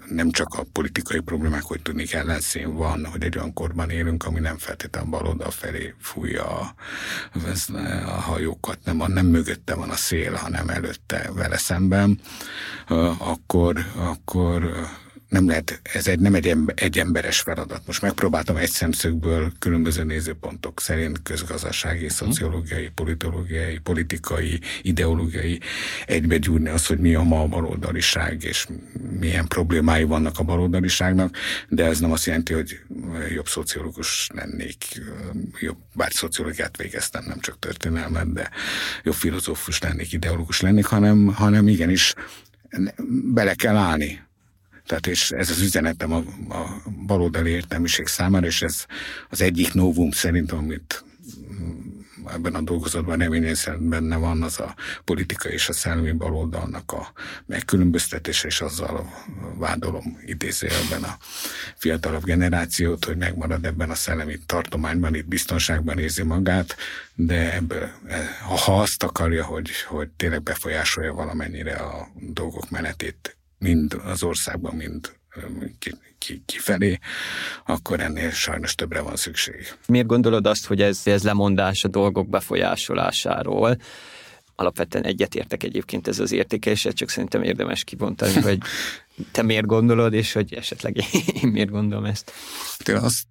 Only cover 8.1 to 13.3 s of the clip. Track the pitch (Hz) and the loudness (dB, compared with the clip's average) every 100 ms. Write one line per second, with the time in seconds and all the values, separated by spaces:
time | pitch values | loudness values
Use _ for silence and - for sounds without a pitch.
8.1 | 90 85 82 80 80 - 87 - 80 82 | -4 -2 -2 -2 -4 -6 -6 -2 0 2
9.1 | 90 92 82 80 - - 82 85 85 - | 4 6 6 4 -2 -4 -4 -4 -2 0
10.1 | 85 85 85 85 85 85 85 - - - | 0 0 -4 -4 -2 -2 -2 -4 -6 -4
11.1 | - - 92 82 85 - 90 95 95 101 | -4 -2 -2 0 0 0 4 6 6 6
12.1 | 101 - - - - - - - 82 85 | 4 0 -14 -12 -12 -10 -10 0 4 4
13.1 | 85 87 | 2 -2